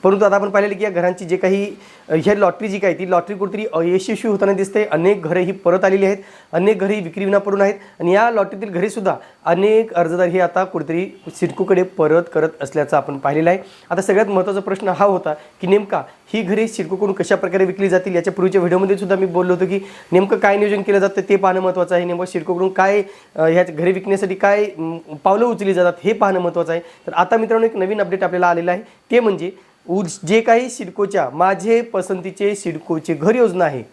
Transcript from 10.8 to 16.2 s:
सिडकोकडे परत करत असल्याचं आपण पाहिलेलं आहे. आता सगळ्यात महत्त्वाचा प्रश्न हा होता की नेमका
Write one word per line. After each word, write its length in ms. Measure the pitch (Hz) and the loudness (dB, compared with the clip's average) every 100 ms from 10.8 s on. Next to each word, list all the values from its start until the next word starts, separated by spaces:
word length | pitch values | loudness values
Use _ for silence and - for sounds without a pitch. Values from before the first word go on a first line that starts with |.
| 151 165 190 - - - | -4 -4 -4 -10 -18 -4
सिडकोकडे 480 | 175 - 185 185 | -4 -2 0 2
परत 400 | 180 - 151 165 170 | 0 0 2 2 2
करत 160 | 156 160 - | -2 -2 -4
असल्याचं 360 | 139 151 139 151 | -6 -4 0 0
आपण 200 | 139 139 | -2 -6
पाहिलेलं 320 | 139 151 165 | -2 0 2
आहे. 100 | 165 - - - | 0 -4 -20 -6
आता 120 | 175 | -4
सगळ्यात 260 | 180 202 208 | 2 2 2
महत्त्वाचा 320 | 190 185 196 | 0 0 -4
प्रश्न 280 | 196 190 202 | -4 -4 -4
हा 180 | 175 202 | 2 2
होता 280 | 185 170 | 2 -2
की 340 | 151 - _ 180 | -8 -12 _ 2
नेमका 360 | 202 202 170 131 - | 2 2 -6 -6 -18